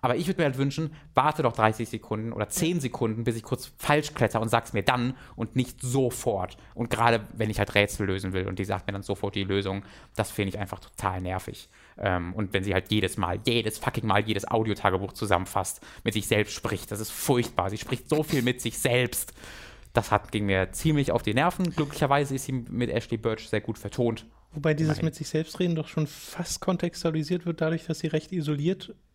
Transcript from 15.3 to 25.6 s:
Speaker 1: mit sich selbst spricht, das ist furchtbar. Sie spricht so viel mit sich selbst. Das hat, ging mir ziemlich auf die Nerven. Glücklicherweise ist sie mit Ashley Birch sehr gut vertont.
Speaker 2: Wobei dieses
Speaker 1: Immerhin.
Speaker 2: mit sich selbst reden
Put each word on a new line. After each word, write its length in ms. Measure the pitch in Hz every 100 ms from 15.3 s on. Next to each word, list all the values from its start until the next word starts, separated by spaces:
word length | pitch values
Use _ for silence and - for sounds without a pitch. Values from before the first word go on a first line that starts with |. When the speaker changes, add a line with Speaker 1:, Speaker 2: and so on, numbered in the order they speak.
| 90 92 101 92 - - -
Speaker 1:
mit 100 | -
sich 140 | 107 -
selbst 260 | 107 107
spricht, 380 | - - 101 -
das 80 | 104
ist 100 | 110
furchtbar. 640 | - - 127 117 - 92
Sie 60 | 107
spricht 280 | - 135 -
so 140 | 156
viel 220 | 151 147
mit 180 | 120 123
sich 160 | 120 -
selbst. 560 | 131 123 123 - - - - - - - -
Das 180 | - 101
hat, 200 | 104 -
ging 140 | 107 101
mir 260 | 95 92
ziemlich 420 | - 160 151 135
auf 100 | 117
die 100 | -
Nerven. 380 | 110 165 - 180
Glücklicherweise 640 | 160 147 - 147 143 139 135
ist 100 | -
sie 60 |
mit 400 | 131 117 123 123
Ashley 260 | 123 - 113
Birch 320 | 113 110 -
sehr 120 | 110
gut 180 | - 110
vertont. 480 | 101 - 117 113 - - _
Speaker 2:
Wobei 240 | 156 156 151
dieses 220 | 156 147
Speaker 1:
Immerhin. 80 | 160
Speaker 2:
mit 100 | -
sich 140 | -
selbst 300 | 156 160
reden 140 | -